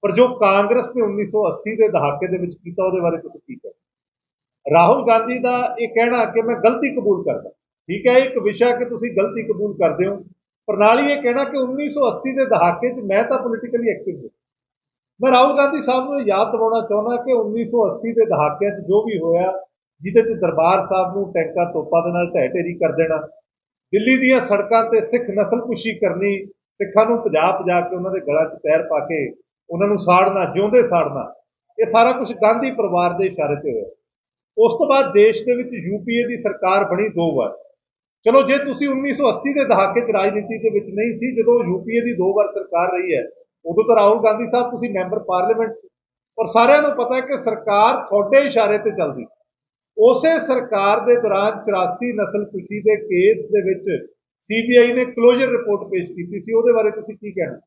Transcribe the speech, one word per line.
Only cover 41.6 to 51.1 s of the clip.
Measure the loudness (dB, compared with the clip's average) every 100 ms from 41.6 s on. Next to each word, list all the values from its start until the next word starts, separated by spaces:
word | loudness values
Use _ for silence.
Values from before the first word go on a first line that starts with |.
ਯੂ | 2 -4
ਪੀ | -2 -2
ਏ |
ਦੀ | -2 -2
ਦੋ | 0
ਵਾਰ | 0 0
ਸਰਕਾਰ | -2 -4 -2 -2
ਰਹੀ | -2 -2 -2
ਹੈ, | -4 -12 _ _ -6
ਉਦੋਂ | -2 2
ਤਾਂ | 4
ਰਾਹੁਲ | 6 4
ਗਾਂਧੀ | 2 0 -2
ਸਾਹਿਬ | -2 -2
ਤੁਸੀਂ | -4 -6
ਮੈਂਬਰ | -4 -4 -6 -2
ਪਾਰਲੀਮੈਂਟ | -2 0 0 -2
ਸੀ, | -6 -18 _ _ _ _ -8
ਔਰ | 0
ਸਾਰਿਆਂ | 4 6 6
ਨੂੰ | 4 0
ਪਤਾ | -2 -2
ਹੈ |
ਕਿ | -4 -4
ਸਰਕਾਰ | -4 -4 0 4 4 2 -2
ਤੁਹਾਡੇ | -2 4 4 4
ਇਸ਼ਾਰੇ | 2 2 0
'ਤੇ | -2
ਚੱਲਦੀ। | -2 -4 -6 -14 _ _ _ _ _ _ 4
ਉਸੇ | 4 6 2 2
ਸਰਕਾਰ | 0 -2 0 0 2 2
ਦੇ | 2